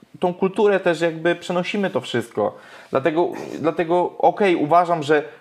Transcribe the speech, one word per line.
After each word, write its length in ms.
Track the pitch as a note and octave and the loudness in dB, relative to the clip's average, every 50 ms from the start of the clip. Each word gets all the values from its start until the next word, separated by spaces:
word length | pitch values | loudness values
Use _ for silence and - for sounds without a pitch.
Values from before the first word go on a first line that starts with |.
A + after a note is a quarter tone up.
| - _ _ - | -20 _ _ -4
tą 140 | - F3+ F3 | -2 -2 -2
kulturę 460 | F3+ F#3+ F#3 F#3 - G3+ G#3 G3 F#3 | 0 -2 -2 0 2 2 4 2 2
też 200 | F#3+ F3+ E3 D3+ | 2 0 0 2
jakby 340 | E3+ E3+ D#3+ D#3+ D#3+ F3 E3+ | 0 -2 -2 0 0 0 0
przenosimy 560 | E3+ - - F3+ F3 F3 - - G3+ G3 F3 | 0 -2 -4 -2 -2 -2 -2 -2 -2 -2 0
to 100 | - B2+ | -2 -4
wszystko. 540 | - - - A#2+ A2+ - - A2 G#2 G2+ - - - - - - - - | -6 -2 -4 -4 -4 -4 -2 -2 -2 -2 -2 -6 -20 -20 -20 -20 -16 -4
Dlatego, 380 | - C3 C3+ E3+ D#3 E3 F3 - - - D2+ C2 - - | -4 0 0 0 0 0 0 -2 -2 -8 -10 -10 -10 -4
dlatego 520 | C3+ D#3+ D#3+ - F3 D#3+ F3 F3+ E3+ - - - | -2 -2 -2 -2 -2 0 2 0 0 0 -2 0
okej, 380 | - E3+ E3+ - G#3 G3 E3+ | 0 0 2 2 2 2 2
uważam, 460 | D#3+ D3 D3 E3 F3 F3+ E3 E3+ E3+ C#3+ | 2 2 4 4 4 4 4 0 -2 0
że 200 | C#3 D#3 D3 D3 - - - | 2 2 2 2 -2 -12 -20